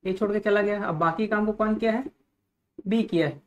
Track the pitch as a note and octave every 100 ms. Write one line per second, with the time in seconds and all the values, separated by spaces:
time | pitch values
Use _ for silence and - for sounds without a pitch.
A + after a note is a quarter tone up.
0 | F#3+ F#3+ G#3 G#3 G#3 G#3 G3+ G#3 G3+ D#3
1 | E3 D#3+ G#3+ G#3+ G#3+ G#3+ G#3+ G#3+ A3+ A3+
2 | C4+ _ _ _ _ _ _ - F#3+ A3+
3 | G#3+ E3+ D3+ C3